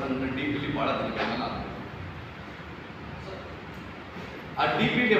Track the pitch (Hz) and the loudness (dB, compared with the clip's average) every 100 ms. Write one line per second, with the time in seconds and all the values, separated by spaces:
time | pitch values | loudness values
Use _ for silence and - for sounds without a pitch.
0 | 131 127 135 131 147 143 - 143 135 135 | 0 0 0 0 0 0 0 2 2 2
1 | 131 113 127 123 117 - - - - - | 0 0 0 0 -2 -2 -6 -6 -8 -8
2 | - - - - - - - - - - | -8 -8 -10 -10 -10 -10 -10 -10 -10 -10
3 | - - - 185 170 165 - - - - | -10 -8 -8 -8 -8 -10 -10 -10 -10 -10
4 | - - - - - - - 208 226 240 | -10 -10 -8 -8 -8 2 4 6 6 6
5 | 240 202 | 8 8